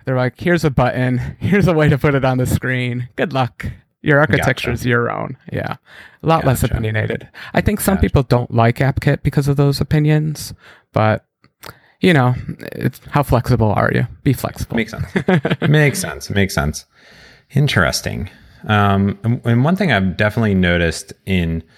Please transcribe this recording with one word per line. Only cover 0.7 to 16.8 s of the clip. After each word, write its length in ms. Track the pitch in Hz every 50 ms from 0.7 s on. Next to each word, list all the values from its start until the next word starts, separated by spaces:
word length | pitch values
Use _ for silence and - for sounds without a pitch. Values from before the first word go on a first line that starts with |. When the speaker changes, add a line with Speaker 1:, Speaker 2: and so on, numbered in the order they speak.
| 123 - 123 123 - 123 127 127 123 120
Speaker 1:
<laughs> 220 | 123 135 - -
Here's 280 | - - 185 208 190 185
a 60 | 170
way 160 | 156 151 147
to 80 | 151 131
put 160 | - 151 139
it 100 | 135 123
on 140 | 131 127 127
the 80 | 127
screen. 640 | 123 - - - 127 127 127 123 123 120 123 123 127 -
Good 180 | - 127 185 135
luck. 320 | 131 127 117 _ - - - - - _ _ _ _ -
Your 160 | 147 147 139
architecture 480 | 151 - - 139 - 131 123 - - 120
Speaker 2:
Gotcha. 120 | 120 120
Speaker 1:
is 40 | -
your 240 | 127 120 120 120 110
own." 260 | 107 50 - - 131 - - -
Yeah, 260 | - - - - - - _ _ - - - - _ -
a 60 | - 151
lot 180 | 165 160 -
less 160 | 135 123 104
Speaker 2:
Gotcha. 120 | - - -
Speaker 1:
opinionated. 520 | 117 113 107 110 107 107 110 113 - - - _ - - - -
I 60 | -
think 200 | - - - -
some 140 | - - 190
Speaker 2:
Gotcha. 120 | - - 98
Speaker 1:
people 140 | - - 131
don't 300 | - 123 123 120 - -
like 240 | 117 117 117 117 -
AppKit 460 | 135 131 - - - 147 143 - -
because 240 | 143 - 151 139 143
of 100 | 143 139
those 240 | 143 143 139 -
opinions, 720 | 147 - - 151 151 151 151 151 151 156 147 - - - - - _ - - _ _ _ -
but, 320 | 104 110 107 107 - _ _ _ _ _ _ _ _ - - - _ _ _ _ -
you 120 | - 185 170
know, 220 | 139 123 123 127 - - - - - - - -
it's, 280 | - - 131 - - - -
how 140 | - 147 143
flexible 480 | - 131 117 - - 127 110 113 107
are 200 | 95 - - -
you? 140 | - 62 123 - - - -
Be 100 | 147 123
flexible. 420 | - - - - - - - - 233
Speaker 2:
Makes 140 | - -
sense. 160 | - - - - - 185 143 - 185 156 - 226 165 -
Speaker 1:
<laughs> 60 | - 165
Speaker 2:
Makes 300 | 147 151 151 139 107 92
sense. 300 | 92 82 71 67 - -
Makes 240 | 101 101 98 95 -
sense. 320 | - 71 76 - -